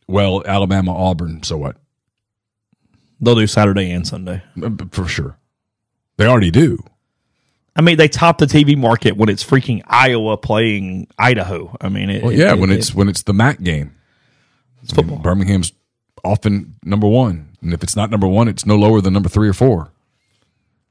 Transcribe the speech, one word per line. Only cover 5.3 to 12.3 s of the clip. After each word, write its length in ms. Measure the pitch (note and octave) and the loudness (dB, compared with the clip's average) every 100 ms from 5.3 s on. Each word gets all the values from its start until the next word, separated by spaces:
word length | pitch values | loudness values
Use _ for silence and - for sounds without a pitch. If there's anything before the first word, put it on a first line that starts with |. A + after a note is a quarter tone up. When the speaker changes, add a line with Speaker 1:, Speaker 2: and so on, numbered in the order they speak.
| - _ _ _ _ _ _ _ - | -12 _ _ _ _ _ _ _ 0
Speaker 1:
They 100 | G#2+ | 4
already 240 | B2 F#2 | 4 4
do. 320 | E2 D#3 - - _ _ _ _ _ _ _ _ - | 4 2 0 -10 _ _ _ _ _ _ _ _ 0
Speaker 2:
I 60 | |
mean, 160 | E3 D#3+ | 2 4
they 100 | D#3 | 2
top 300 | - E3+ D#3+ | 4 2 2
the 80 | D3 | 2
T 180 | D3+ | 4
V 120 | D3 D3 | 4 2
market 420 | A#2 A2+ A2+ G2 | 2 2 0 0
when 120 | G#2+ | 0
it's 140 | B2+ | 0
freaking 380 | - C3+ - A2 - | 0 0 0 -6 -2
Iowa 500 | A#2+ C3 A#2+ A2 G#2+ | 2 2 2 -2 -4
playing 720 | - G#2+ A2+ G#2 F#2+ F#2 - - | -2 0 0 -2 -6 -10 -12 -2
Idaho. 580 | A#2+ A2+ F2+ F2 F2 - | 0 0 -2 -8 -10 -10
I 80 | F#2+ | -6
mean, 220 | G2+ G2 | -4 -4
it, 100 | G2+ | -2
Speaker 1:
Well, 120 | A#2 | 0